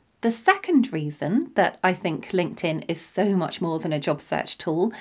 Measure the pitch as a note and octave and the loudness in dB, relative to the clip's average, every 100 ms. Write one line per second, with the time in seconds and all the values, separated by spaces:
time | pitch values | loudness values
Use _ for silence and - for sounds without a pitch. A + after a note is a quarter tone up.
0 | _ _ A#3 A#3 - F#4+ - D4+ A3 D#3+ | _ _ -2 0 2 2 4 4 4 0
1 | D3+ D3 C#3+ A3+ E4+ - F3 - F#3 F3+ | -4 -4 -2 0 0 2 2 2 0 0
2 | F3 D#3 - F#3 E3+ - E3+ D#3 - E3 | -2 -4 -2 0 0 -2 -2 -2 -4 -6
3 | - - G3+ F#3+ D#3+ - E3+ D#3+ D#3+ D3+ | -4 0 2 2 0 -2 -2 -2 -2 -2
4 | D#3+ D3 - - - - - D#3+ A3 - | 0 -2 -2 -2 -2 -6 -2 0 0 -2